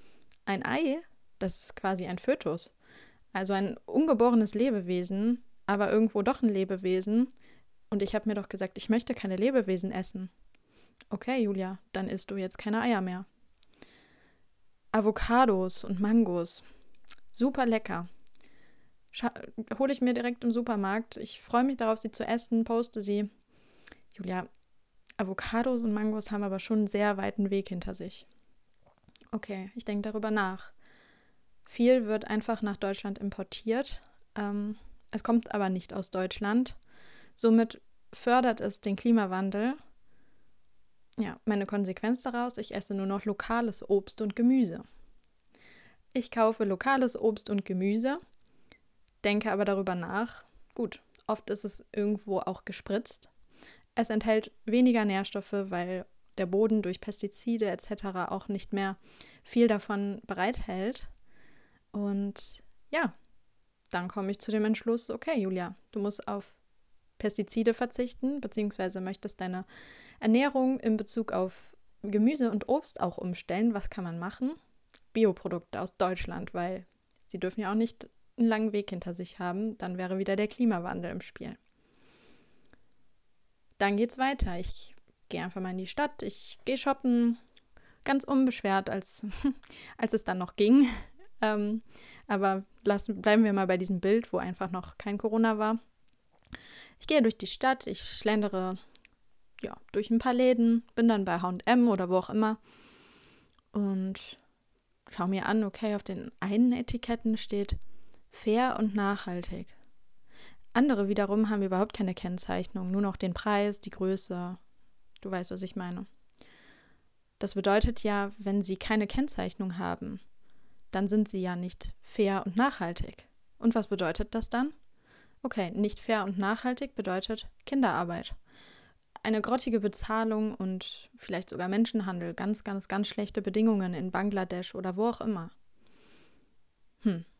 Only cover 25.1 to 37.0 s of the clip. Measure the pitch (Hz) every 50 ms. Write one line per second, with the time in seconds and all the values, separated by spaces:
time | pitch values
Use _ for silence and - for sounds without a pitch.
25.1 | - - 202 185 190 - - - 220 226 240 262 247 233 233 220 208 214 214 214
26.1 | 214 214 - - 208 202 202 196 190 190 - - 220 214 208 196 - 202 208 208
27.1 | 202 196 196 202 - - 196 190 196 196 196 - 180 175 - 196 185 - 175 190
28.1 | - - - _ _ _ _ _ _ _ _ _ _ _ _ _ _ _ _ _
29.1 | - _ - - - 214 - - 196 190 185 196 - 240 - 214 208 208 202 214
30.1 | 208 214 214 214 214 208 196 185 190 - - - - - - - - - - -
31.1 | - - - - - - - - - - - - - - 233 247 254 254 220 208
32.1 | 214 214 - - 208 220 - - 226 - 214 202 196 - 202 196 196 - - 202
33.1 | 196 - 202 202 - - 190 - - - - 220 226 254 277 - - - - -
34.1 | - - - - - 214 208 202 202 208 208 214 208 - - - - - - -
35.1 | - 214 - - 233 233 - - - 208 196 185 185 180 - - - 196 185 -
36.1 | - 185 185 185 - - 208 202 220 247 254 - - - - - - -